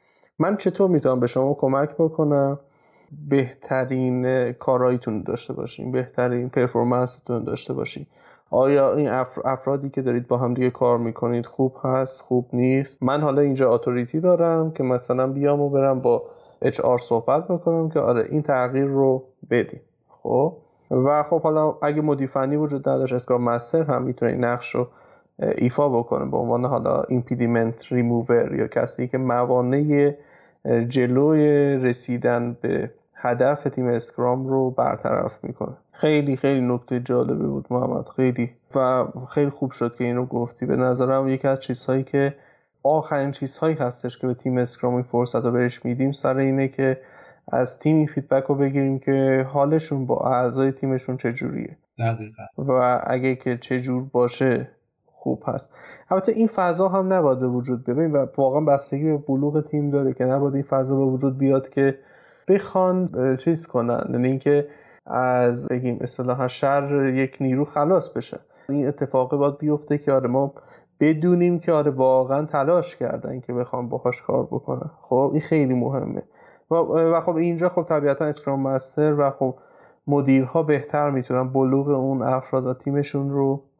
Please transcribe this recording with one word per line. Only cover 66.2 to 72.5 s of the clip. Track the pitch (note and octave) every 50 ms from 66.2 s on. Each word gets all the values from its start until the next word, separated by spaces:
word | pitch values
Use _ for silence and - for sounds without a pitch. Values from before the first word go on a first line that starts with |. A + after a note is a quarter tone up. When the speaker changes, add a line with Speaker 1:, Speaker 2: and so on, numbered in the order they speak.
| B2+ B2+ B2+ C3+ C3 B2
Speaker 1:
شر | - - - C#3 C#3 C#3+ C#3 C#3+ C#3+ C#3+ C#3 C3+ B2+
یک | C3 C3+ C3 - -
نیرو | C#3 C3 B2+ C3 D3
خلاص | D3 - D3 D3 D#3+ F#3+ F3 - -
بشن. | - - B2 - - - - _ _ _ _ -
این | C#3 C#3+ C3+ C3
اتفاق | D3 - C#3+ B2+ - C3 B2+ B2+ -
باید | C#3+ C#3+ C#3+ C#3 C#3+
بیفته | D#3 D3+ D3+ D3 D3+ - D3+ D3
که | D3 - C#3
آره، | C3 B2 A#2+
ما | B2 C3+ C#3 C#3+ - - - - - - _ _ _ -
بدونیم | D3 D3+ D#3+ D#3 D#3+ F3+ F3+ F3 F3 F3+ F3 E3+
که | E3+ - E3
آره، | D3+ D3 D3+
واقعاً | C#3 C3 C3 C3 C3 C3 B2+ B2 C3+ C#3 D#3
تلاش | D#3